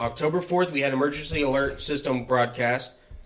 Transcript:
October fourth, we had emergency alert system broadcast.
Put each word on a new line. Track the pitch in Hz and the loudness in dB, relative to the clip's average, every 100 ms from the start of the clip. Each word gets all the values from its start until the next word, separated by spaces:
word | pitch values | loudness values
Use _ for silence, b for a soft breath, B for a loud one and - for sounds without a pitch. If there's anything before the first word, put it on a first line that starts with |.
October | 117 113 151 175 | -6 -2 0 0
fourth, | - 180 180 | 2 2 2
we | 143 | 2
had | 139 | 0
emergency | 135 143 147 - 160 | 2 0 0 -4 0
alert | 139 135 139 - | 2 2 0 -2
system | - 147 139 127 | -4 -2 -2 -2
broadcast. | 120 127 120 120 120 127 - b b - | 2 2 2 0 0 0 -4 b b -20